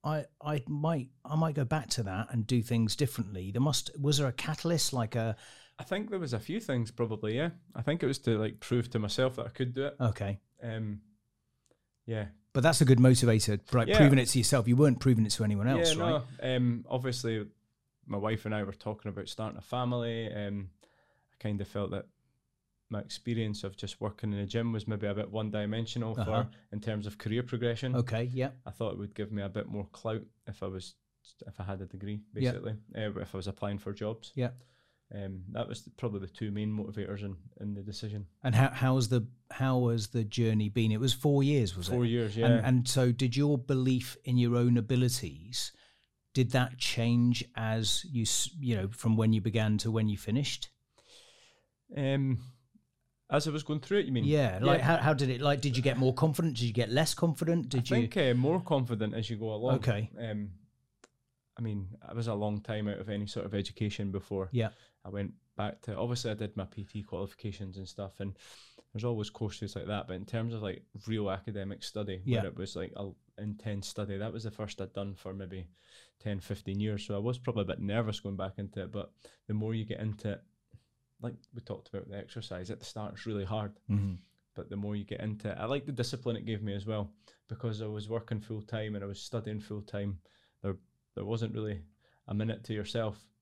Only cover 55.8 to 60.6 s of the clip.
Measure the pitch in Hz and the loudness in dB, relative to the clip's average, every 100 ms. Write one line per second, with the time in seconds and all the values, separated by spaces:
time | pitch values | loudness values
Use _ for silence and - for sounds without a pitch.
55.8 | 135 123 131 127 160 147 165 117 120 110 | 2 4 4 4 2 4 0 2 0 2
56.8 | 107 127 160 - 170 143 165 170 127 127 | 2 2 2 2 2 2 2 2 2 0
57.8 | 120 135 117 - 135 123 135 175 - 143 | 2 2 2 2 4 4 4 2 2 0
58.8 | 120 110 107 113 107 107 113 107 123 131 | 2 0 0 -2 -4 -4 -4 -2 2 2
59.8 | 127 104 107 - 113 107 101 90 | 2 2 -2 -6 -6 -6 -6 -12